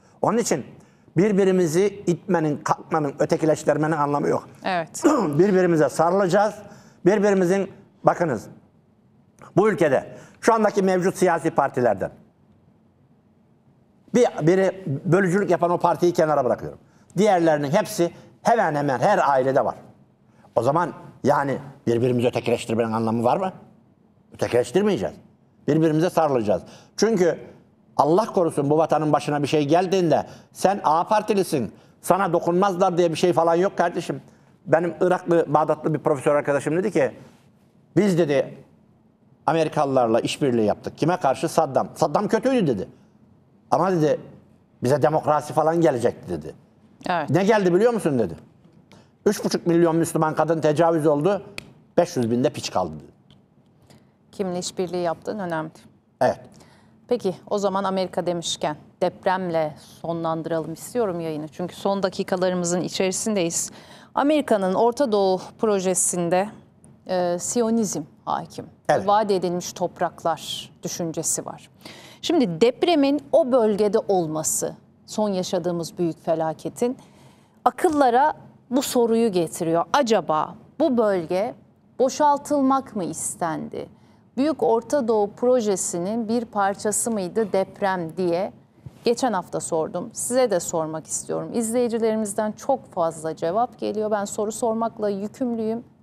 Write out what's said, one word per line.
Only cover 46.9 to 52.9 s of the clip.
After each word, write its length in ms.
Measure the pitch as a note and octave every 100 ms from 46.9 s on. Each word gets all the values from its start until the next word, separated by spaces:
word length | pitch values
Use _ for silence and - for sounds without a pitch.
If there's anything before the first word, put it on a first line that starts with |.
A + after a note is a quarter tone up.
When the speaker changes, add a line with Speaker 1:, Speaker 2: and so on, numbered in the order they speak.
| - -
Speaker 2:
Evet. 200 | E3+ C#3+
Speaker 1:
"Ne 140 | D#3+
geldi 300 | G3 G#3+ F3+
biliyor 180 | F3+ A#3+
musun?" 260 | A3 D#3+ B2+
dedi. 160 | F#2 D#2 - _ _ _ _ - _ _ G#3
Üç 180 | G#3
buçuk 220 | F#3+ F3 E3+
milyon 300 | E3+ E3+ E3
Müslüman 380 | D#3+ D#3+ D#3
kadın 260 | D3+ D#3 E3
tecavüz 460 | D3+ D3 E3+ E3 D#3
oldu, 360 | D3 F3 G3 - - - - _ -
beş 200 | F3 C3
yüz 140 | A2+
bin 140 | A#2+
de 60 | C#3+
piç 200 | A#2+ -
kaldı, 220 | F#2 F2